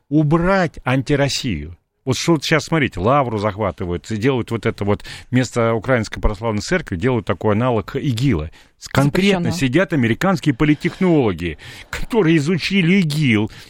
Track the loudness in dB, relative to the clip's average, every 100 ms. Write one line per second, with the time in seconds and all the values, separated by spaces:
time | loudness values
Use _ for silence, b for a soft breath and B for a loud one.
0 | -2 2 4 4 4 2 0 -2 -2 -2
1 | 0 0 0 -2 -4 -6 -8 -16 _ _
2 | -4 -2 2 0 2 0 0 -2 -2 -2
3 | 0 2 0 -2 -2 -2 -4 -4 -6 -6
4 | -6 -4 0 -2 -2 -4 -4 -2 0 -2
5 | -4 B B 0 0 0 0 0 0 0
6 | -2 -2 -2 0 -4 -4 -2 -4 -2 -2
7 | 0 0 -2 -2 0 2 2 0 -2 -4
8 | -4 0 0 0 -2 b b b -6 0
9 | 0 2 2 2 0 -2 0 2 0 0
10 | 0 0 0 0 0 0 2 2 0 0
11 | 2 4 2 0 -6 -8 B B B -8
12 | -2 2 4 4 2 -2 0 0 4 4
13 | 2 0 2 2 0 B B